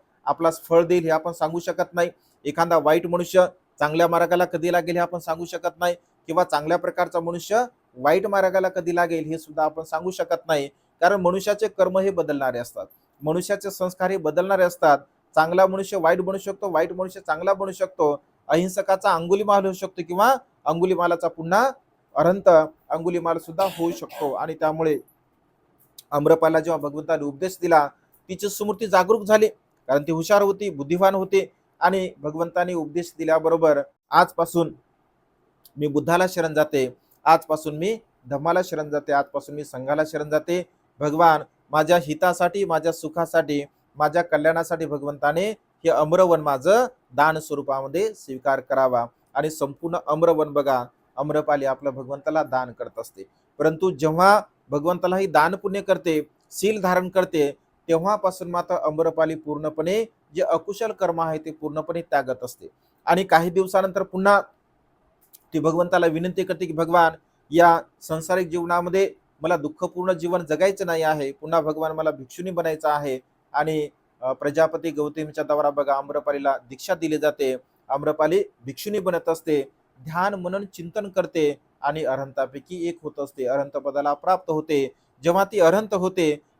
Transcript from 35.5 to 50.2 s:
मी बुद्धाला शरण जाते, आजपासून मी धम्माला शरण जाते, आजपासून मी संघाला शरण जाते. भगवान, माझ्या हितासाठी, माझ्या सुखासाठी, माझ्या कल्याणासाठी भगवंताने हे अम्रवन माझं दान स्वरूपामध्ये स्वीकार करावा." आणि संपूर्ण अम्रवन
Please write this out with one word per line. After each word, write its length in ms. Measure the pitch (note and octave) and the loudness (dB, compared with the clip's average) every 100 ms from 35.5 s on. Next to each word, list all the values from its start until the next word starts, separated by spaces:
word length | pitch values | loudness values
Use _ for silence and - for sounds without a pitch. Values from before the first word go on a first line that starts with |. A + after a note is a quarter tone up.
| _ _ C#3+ | _ _ -6
मी 100 | D3 | -2
बुद्धाला 380 | D3 C3 F3 F#3 | -2 2 2 2
शरण 240 | F3+ D#3+ | 0 0
जाते, 440 | D3+ D3+ C#3+ B2+ - _ _ | 2 2 2 -2 -4 _ _
आजपासून 540 | D#3 E3 - D#3 D3+ D3+ | 4 4 4 -4 -4 -6
मी 220 | F#3+ A3 _ _ B2 | -6 -6 _ _ -8
धम्माला 300 | C#3+ E3 F3+ | -4 0 0
शरण 260 | F3+ D#3 D3+ | 0 -6 -4
जाते, 240 | D3 D3 | -6 -2
आजपासून 420 | C#3+ C#3+ C#3 D3 D3 | -2 -2 -6 -8 -14
मी 80 | |
संघाला 380 | C#3+ B2+ C3 D3+ D#3 | -12 -10 -4 -2 -2
शरण 220 | D3+ D3+ | -4 -2
जाते. 360 | D3+ D#3+ F3+ E3+ _ _ - | -2 -2 -4 -6 _ _ -6
भगवान, 420 | D3 D3 E3+ D3+ - _ - | -4 4 6 6 -2 _ -2
माझ्या 260 | D3+ D#3+ F3 | 0 4 2
हितासाठी, 680 | D3 D3+ F3+ F3 F3 G3+ F3+ | 2 0 0 2 -2 0 -2
माझ्या 260 | D#3+ E3 | 0 -2
सुखासाठी, 720 | D#3+ D#3 E3+ E3 E3 D3+ C#3+ C#3+ _ _ C#3+ | -4 -8 -6 0 0 0 -4 -6 _ _ -2
माझ्या 260 | D3+ E3+ | 0 0
कल्याणासाठी 640 | E3+ D3+ D#3 E3 E3 D#3+ D3+ | 0 0 2 0 -4 -6 -4
भगवंताने 640 | C#3+ C#3+ C#3+ D3 D#3+ G#3 | -6 -6 -2 -2 0 -4
हे 380 | G#3 _ _ E3 | -6 _ _ 2
अम्रवन 520 | C3 D3+ F3+ F#3 D#3+ | 2 4 4 6 4
माझं 460 | D3+ C3+ D#3 A3+ B3+ _ _ B2+ | 2 0 4 4 2 _ _ 2
दान 240 | D#3 D#3+ | 2 2
स्वरूपामध्ये 760 | - C#3+ C#3 C3+ C3+ E3 A3 | -6 -8 -4 -6 -4 -4 -4
स्वीकार 460 | G#3 - C3 C#3 C3+ | -6 -14 -4 -2 -2
करावा." 460 | - C3 C3 A#2+ A#2+ _ _ | 0 0 2 2 -2 _ _
आणि 160 | C#3 D#3 | -4 -4
संपूर्ण 480 | D#3 C#3+ C#3 E3+ E3+ - | -4 -8 -6 -8 -6 -2
अम्रवन 460 | D#3 | 2